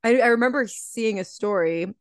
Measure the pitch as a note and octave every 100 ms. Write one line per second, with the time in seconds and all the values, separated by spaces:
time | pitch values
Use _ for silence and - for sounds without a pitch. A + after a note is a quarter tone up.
0 | A3+ B3+ A#3+ A#3 B3 C#4 A3+ - - -
1 | A3 G3+ F#3 - G#3 G3 E3 E3 F3+ -